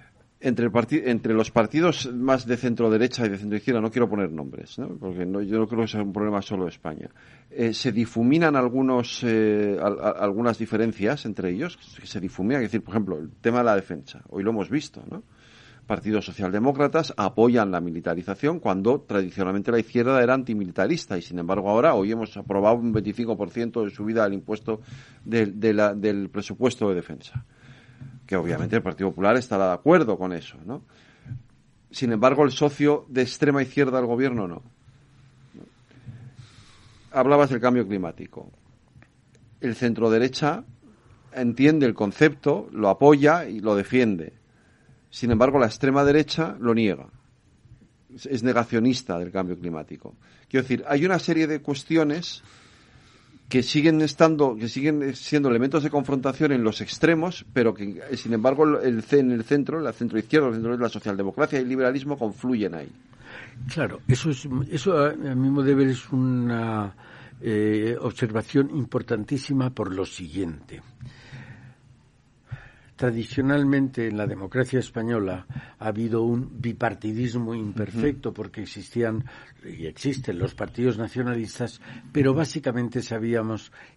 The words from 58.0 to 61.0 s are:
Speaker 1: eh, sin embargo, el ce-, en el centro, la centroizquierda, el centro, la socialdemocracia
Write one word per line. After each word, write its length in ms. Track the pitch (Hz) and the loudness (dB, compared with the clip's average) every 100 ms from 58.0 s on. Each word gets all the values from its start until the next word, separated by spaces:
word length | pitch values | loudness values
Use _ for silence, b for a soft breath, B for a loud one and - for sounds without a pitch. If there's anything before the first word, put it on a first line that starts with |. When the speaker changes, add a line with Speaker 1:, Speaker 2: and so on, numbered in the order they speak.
| - | -8
Speaker 1:
eh, 60 | 131 | -8
sin 160 | - | -2
embargo, 480 | 113 123 135 156 143 | 2 2 4 4 4
el 220 | 127 117 | 2 0
ce-, 160 | - 143 | 4 4
en 140 | 127 | 4
el 120 | 120 | 2
centro, 340 | 113 147 131 156 | 2 0 0 -4
la 120 | 143 | -4
centroizquierda, 560 | 113 120 110 104 151 139 | -4 -4 -2 2 4 4
el 60 | |
centro, 240 | 113 113 120 | 0 -2 -2
la 100 | 117 | -2
socialdemocracia 720 | 107 | -4